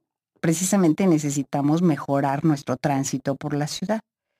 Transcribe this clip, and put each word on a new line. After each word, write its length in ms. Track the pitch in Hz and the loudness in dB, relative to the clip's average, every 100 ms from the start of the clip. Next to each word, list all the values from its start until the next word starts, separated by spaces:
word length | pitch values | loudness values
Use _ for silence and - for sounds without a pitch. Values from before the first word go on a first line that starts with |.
| - _ _ _ | -12 _ _ _
precisamente 680 | 165 165 185 202 170 151 190 | -2 0 0 2 4 4 2
necesitamos 760 | 156 147 143 131 143 143 160 | 2 0 -4 -4 -2 0 2
mejorar 640 | 180 139 - 139 139 143 | 2 0 0 0 0 0
nuestro 340 | 165 147 - 123 | 0 0 -2 -2
tránsito 580 | 151 135 135 131 139 131 | 0 -2 -2 -4 -4 -6
por 180 | 147 | -4
la 140 | 143 147 | -4 -4
ciudad. 340 | - 190 220 - _ _ | -6 -4 -6 -6 _ _